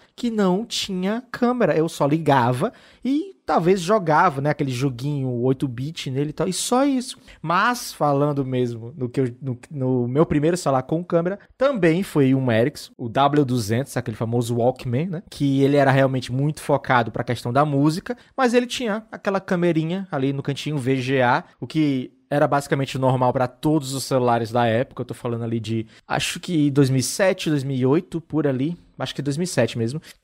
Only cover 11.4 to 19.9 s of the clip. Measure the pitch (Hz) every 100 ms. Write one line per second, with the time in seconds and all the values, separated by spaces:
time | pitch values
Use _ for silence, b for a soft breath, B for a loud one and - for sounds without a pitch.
11.4 | b - 269 247 165 165 196 151 131 135
12.4 | 127 113 131 - - - 123 135 143 147
13.4 | 131 127 101 113 139 - - 110 113 120
14.4 | 117 117 120 127 131 120 190 165 - -
15.4 | 143 135 135 143 135 135 135 131 123 127
16.4 | 147 - - 139 - 127 117 - 120 120
17.4 | 127 127 151 139 151 170 - 247 b -
18.4 | 254 240 240 - 233 214 - - 208 196
19.4 | 185 180 175 160 160